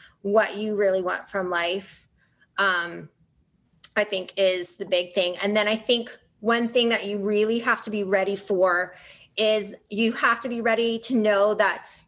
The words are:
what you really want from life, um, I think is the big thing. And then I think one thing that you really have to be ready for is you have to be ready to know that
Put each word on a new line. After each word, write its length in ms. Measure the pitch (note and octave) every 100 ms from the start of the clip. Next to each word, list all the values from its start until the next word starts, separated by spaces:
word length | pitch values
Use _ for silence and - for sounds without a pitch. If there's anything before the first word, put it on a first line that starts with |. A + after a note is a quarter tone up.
| - _
what 360 | G3+ G#3+ G#3 G3
you 200 | G#3+ G3+
really 240 | G3+ F#3+
want 280 | F3+ F#3 -
from 180 | G3 F3+
life, 560 | E3+ E3+ F#3+ F#3+ - _ _ _ _ _ -
um, 500 | G3 F3 E3+ E3+ D#3 _ _ _ _ _ _ _ - -
I 80 |
think 300 | G#3 F#3+ F#3 -
is 400 | F#3+ F#3 F3 -
the 80 | F#3+
big 260 | F3+ F3+
thing. 240 | - F3+ F3+
And 140 | G3+ G#3+
then 100 | G#3
I 100 | A3+
think 400 | - A#3+ A3+ - _ _
one 280 | G#3+ A#3 A#3
thing 220 | A#3+ A#3
that 160 | G#3+ G3
you 120 | G#3
really 400 | G3 G#3 G#3+ A#3
have 200 | A#3+ A3
to 80 | -
be 140 | G#3
ready 320 | F#3+ G3 F#3+ G3
for 580 | - F#3+ F#3 F3 F3+ - - - _ -
is 380 | G#3+ G#3+ G3+ - -
you 220 | G#3+ A3+
have 280 | A#3 B3+ A#3
to 80 | C4
be 120 | A#3
ready 380 | A3+ A3+ A#3 A3+
to 160 | A3+ B3
know 380 | G#3+ G3+ G#3
that 320 | G#3+ G3 - - -